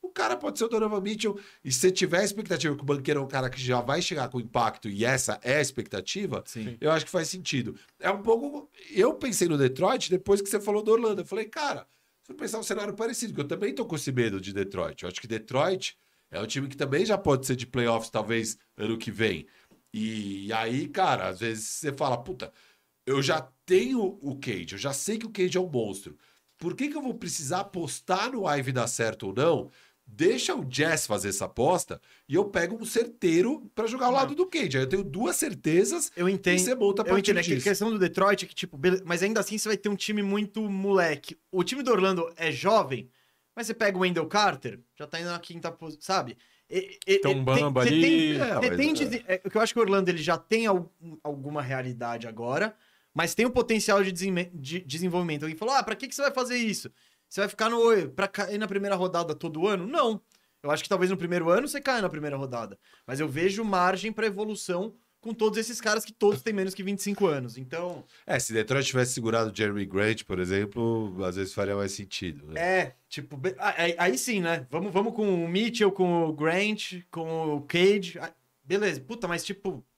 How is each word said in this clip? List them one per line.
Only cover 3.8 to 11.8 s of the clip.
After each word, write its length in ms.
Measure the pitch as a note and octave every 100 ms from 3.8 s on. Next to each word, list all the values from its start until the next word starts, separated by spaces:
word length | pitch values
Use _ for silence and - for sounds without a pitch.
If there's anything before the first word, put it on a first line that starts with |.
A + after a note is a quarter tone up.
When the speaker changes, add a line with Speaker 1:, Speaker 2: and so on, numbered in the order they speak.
Speaker 1:
vai 200 | A#2+ D3
chegar 260 | F3 D#3 A#2+
com 100 | B2+
impacto 500 | A2+ B2+ A2+ - A2
e 140 | G2 A#2
essa 340 | C3 - G#2
é 120 | B2 C#3+
a 40 |
expectativa, 840 | C3 - G#2+ G2+ - F#3 G3 G#2+ -
Speaker 2:
Sim. 320 | - A2+ A#2
Speaker 1:
eu 120 | D3+
acho 140 | D#3+ -
que 60 |
faz 160 | F#3 D#3+
sentido. 480 | F#3 - C#3 A2+ - - _
É 120 | F3
um 100 | G3+
pouco, 480 | G#3+ A3+ C#4+ D4 - - -
eu 220 | G#3 A3+ D4+
pensei 320 | C4+ G3+ E3+
no 100 | D3
Detroit 520 | C3 C3 F#3 B3 -
depois 320 | F3+ F#3+ G3+
que 80 | G3+
você 100 | G#3
falou 240 | G3+ G#3
do 80 | G#3
Orlando. 300 | A3+ A#3 G3+
Eu 40 | F3
falei, 200 | G3 A3
"Cara, 420 | D#4+ D4 C#3+